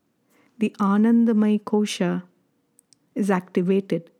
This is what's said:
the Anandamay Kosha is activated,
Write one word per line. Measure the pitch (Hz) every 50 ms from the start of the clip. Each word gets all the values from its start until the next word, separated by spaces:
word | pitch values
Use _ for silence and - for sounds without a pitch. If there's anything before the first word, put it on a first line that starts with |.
| _ _ _ _ _ _ _ _ _ _ _
the | - 208 208 - -
Anandamay | 208 196 196 208 214 233 233 233 233 226 226 214 214 214 214 208 -
Kosha | - - 214 214 208 - - 185 175 180 180 - _ _ _ _ _ _ _ _ _ _ _ _ _ _ _ _ _ _
is | - 208 196
activated, | 196 180 180 - - 190 180 185 190 196 196 - 175 170 170 - _